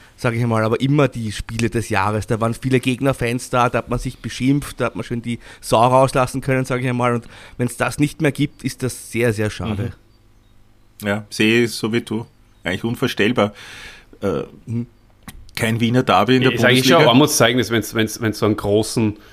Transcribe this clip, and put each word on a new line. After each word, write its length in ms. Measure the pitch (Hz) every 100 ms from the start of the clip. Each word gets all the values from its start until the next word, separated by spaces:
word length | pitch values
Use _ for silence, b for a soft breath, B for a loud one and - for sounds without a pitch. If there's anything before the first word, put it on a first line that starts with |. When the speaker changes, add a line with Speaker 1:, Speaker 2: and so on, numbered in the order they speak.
| B B
Speaker 1:
sag 180 | 127
ich 100 | 117 120
mal, 180 | 110
aber 160 | 110 117
immer 260 | 139 147 135
die 240 | 120 110
Spiele 360 | - - 113 117
des 220 | 117 -
Jahres. 360 | 104 101 107 -
Da 140 | 113
waren 140 | 113
viele 260 | 113 131 131
Gegnerfans 720 | 131 120 139 131 120 123 -
da, 180 | 127 120
da 100 | 120
hat 120 | -
man 80 | 123
sich 200 | - -
beschimpft, 600 | 117 - 127 143 135 -
da 60 | 120
hat 100 | 120
man 80 |
schön 160 | 117 120
die 180 | 120 117 B B
Sau 260 | - 117 123
rauslassen 540 | 127 135 139 127 135
können, 240 | 135 131
sag 160 | 127 127
ich 80 | 127
einmal. 260 | 123 123
Und 140 | 120 - B B B
wenn's 180 | 120 -
das 220 | 120 127
nicht 240 | 143 -
mehr 100 | 151
gibt, 320 | - 147 -
ist 180 | 127 -
das 300 | 127 - -
sehr, 200 | 113 120
sehr 160 | 107 107
schade. 420 | - 113 101 98 - _ _ _ _ _ - _ _ _ -
Speaker 2:
Mhm. 40 | 104
Ja, 160 | 104 107
sehe 340 | - 110 117
ich 80 | 117
so 200 | - 110
wie 80 | 117
du. 260 | - 110 - _ _ _
Eigentlich 200 | 87 92
unvorstellbar. 680 | 113 120 127 - 104 123 104 - B B B B B -
Äh, 220 | 101 73 - - -
Speaker 1:
Mhm. 200 | 113 120 _ _ _ - - - -
Speaker 2:
kein 240 | 113 113
Wiener 240 | 113 127
Derby 320 | 131 92 104 127
in 60 |
der 100 | 123
Speaker 3:
Ist 120 | 120
eigentlich 100 | 123 127
Speaker 2:
Bundesliga. 120 | 127 170
Speaker 3:
schon, 80 | 151
man 100 | 123
muss 180 | 147 -
sagen, 220 | 117 123
dass 120 | 110
wenn's, 220 | 113 -
wenn's, 280 | 113 110 -
wenn's 180 | 113 101
so 80 | 107
einen 100 | 104
großen, 600 | 104 104 110 123 110 104 B